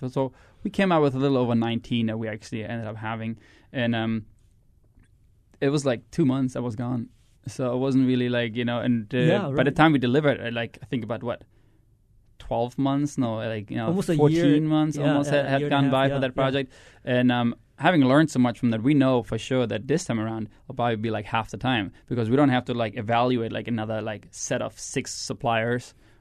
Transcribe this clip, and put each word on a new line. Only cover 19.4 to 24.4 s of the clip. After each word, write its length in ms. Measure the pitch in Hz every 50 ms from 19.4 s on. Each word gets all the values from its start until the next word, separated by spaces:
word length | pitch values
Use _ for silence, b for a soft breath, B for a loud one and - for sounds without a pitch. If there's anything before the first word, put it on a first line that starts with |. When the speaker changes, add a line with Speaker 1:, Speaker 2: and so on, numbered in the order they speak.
| - - 131 131 120
Speaker 1:
that 200 | 110 110 110 101
this 180 | 135 143 175 -
time 160 | - 120 110
around 260 | 107 113 110 113 107 b b b b
will 80 | - 131
probably 200 | - 120 120 117
be, 140 | 107 107 113
like, 160 | 107 104 101
half 240 | - - 113 110 -
the 80 | -
time, 340 | 101 - 123 127 110 98 85 b b b
because 220 | - - 120 113 107
we 80 | 123
don't 100 | 139 147
have 160 | 139 123 123 -
to, 80 | - 123
like, 220 | 120 117 107 104
evaluate, 560 | 123 107 107 117 117 123 127 127 120 113 110
like, 160 | 104 110 107
another, 340 | 113 120 110 110 110 110 110
like, 260 | 107 110 107 104 - -
set 300 | - -